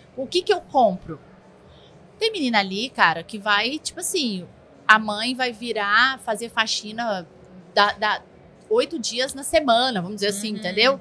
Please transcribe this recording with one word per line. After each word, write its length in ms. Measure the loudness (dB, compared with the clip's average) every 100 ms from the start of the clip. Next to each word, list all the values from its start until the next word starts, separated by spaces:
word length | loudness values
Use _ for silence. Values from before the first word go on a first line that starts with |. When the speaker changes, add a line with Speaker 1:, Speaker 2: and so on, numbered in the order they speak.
| -18 -10
Speaker 1:
O 100 | -4
que 160 | -4
que 120 | 0
eu 80 | -2
compro?" 580 | 2 4 4 2 -10 -16 -18 -20 -20 -20 -20 -20 -20 -20 -20 -4
Tem 140 | -4
menina 260 | -2 0 0
ali, 300 | 0 -4 -6
cara, 340 | 2 2 2
que 140 | -6 -8
vai, 400 | 0 0 0 -6
tipo 220 | -10 -8
assim, 440 | -4 -2 -2 -6 -10 -20 -20 -10 2
a 140 | 2
mãe 340 | 2 -6 -6
vai 200 | -2 -4
virar, 680 | -4 -6 -4 2 4 2 0
fazer 300 | -6 -6 -4
faxina 760 | -2 -2 -2 -6 -8 -4 -4 -8 -20 -20 -20 -4
da, 200 | 4 4
da, 280 | 4 -2 -2 -6 -20 -20 -20 -2
oito 300 | 0 0 -4
dias 340 | -6 -4 -4
na 80 | -6
semana, 600 | 0 0 4 4 4 -2
vamos 140 | -4 -4
dizer 100 | -2
assim, 240 | -2 -4
Speaker 2:
Uhum. 60 | -6
Speaker 1:
entendeu? 420 | -4 2 4 2